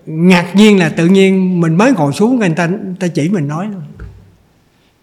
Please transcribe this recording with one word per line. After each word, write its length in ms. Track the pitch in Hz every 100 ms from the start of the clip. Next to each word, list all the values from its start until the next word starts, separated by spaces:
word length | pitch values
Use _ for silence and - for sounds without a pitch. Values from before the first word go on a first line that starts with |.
| -
ngạc 500 | 156 175 180 175 196
nhiên 240 | 214 196
là 100 | 160
tự 180 | 165 165
nhiên 540 | 190 190 190 185 175
mình 140 | 165 165
mới 160 | 247
ngồi 200 | 208 143
xuống, 260 | 139 214 254
người 100 | 190
ta, 180 | 160 165
người 280 | 208 196 180
ta 80 | 180
chỉ 220 | 165 156
mình 180 | 202 143
nói. 200 | 156 214 190 147 - - - _ _ _ _ _ _ _ _